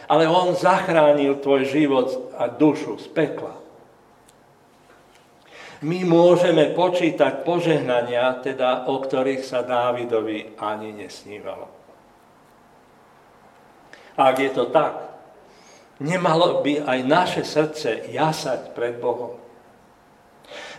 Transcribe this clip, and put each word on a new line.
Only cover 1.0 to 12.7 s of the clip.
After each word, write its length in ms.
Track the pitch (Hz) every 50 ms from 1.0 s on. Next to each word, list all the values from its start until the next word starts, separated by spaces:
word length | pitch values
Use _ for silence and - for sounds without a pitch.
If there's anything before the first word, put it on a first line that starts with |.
| 151 147 147 147 139 139 139 139
tvoj 240 | - 143 139 135 131 -
život 640 | 127 151 151 139 135 131 123 107 - - - - -
a 160 | - 127 120
dušu 480 | 120 - 151 156 139 - 143 123 104 95
z 80 | - - -
pekla. 400 | 160 156 139 - - 104 98 - - - - - - - _ _ _ _ _ _ _ _ _ _ _ _ _ _ _ _ _ _ _ _ _ - _ _ _ _ _ _ _ _ _ _ _ - - - - - - -
My 160 | 151 175 185 185
môžeme 720 | 175 165 170 175 175 175 - 175 170 165 160 147 135 -
počítať 720 | 165 175 185 175 180 175 156 - - 147 135 - - -
požehnania, 920 | 160 175 175 165 165 156 143 135 127 123 120 117 120 120 120 123 127 127 127 -
teda 480 | 143 131 131 127 127 127 131 131 151
o 80 | 139 131
ktorých 460 | 131 - 139 131 131 135 135 131 -
sa 180 | - 131 123 120
Dávidovi 960 | - 123 120 120 123 120 123 120 113 117 110 107 110 110 101 - - - -
ani 380 | 107 107 107 107 110 110 104
nesnívalo. 720 | 101 95 90 - - - 98 104 101 95 95 92 85 - - - - _ _ - - _ _ _ _ _ _ _ _ _ _ _ _ _ _